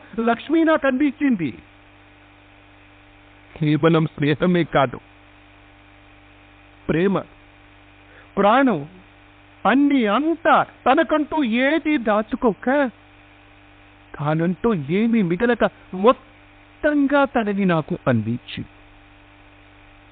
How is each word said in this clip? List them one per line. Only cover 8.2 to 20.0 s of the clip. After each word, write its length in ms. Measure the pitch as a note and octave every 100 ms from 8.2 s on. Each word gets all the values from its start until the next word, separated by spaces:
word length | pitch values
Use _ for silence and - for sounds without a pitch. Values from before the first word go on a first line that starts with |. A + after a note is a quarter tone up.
| - -
ప్రాణం, 520 | G3+ B3 C4+ E3 D3+ - - - - - - - -
అన్ని, 360 | B3+ C#4+ C#4 G#3+
అంతా 500 | G#3+ D#4 D#4+ D#4+ A#3
తనకంటూ 840 | C#3+ - A#3+ C#4+ - D#4 D4 D#4+
ఏది 540 | B3 A#3 C4+ D#4 D4+ D4+
దాచుకోక, 920 | A3 G#3 G#3+ B3 B3 F3+ B3 C#4+ C4 - - - - - - - - - - - -
తానంటూ 600 | - D3 D#3+ E3+ F3 A#3
ఏమీ 480 | G3 C3+ F#3 A#3 A3+
మిగలక 480 | F3 F3 A#3 A#3 G#3+ - -
మొత్తంగా 1300 | F#3 G#3+ B3+ - - - - - - D4+ D4 C4+ C#4+
తనని 400 | C#4 B3 G#3 G3
నాకు 340 | F#3+ E3 - F3 -
అందించింది. 640 | A#2 G#2+ A#2+ - - - - - - - - - - - - - - - -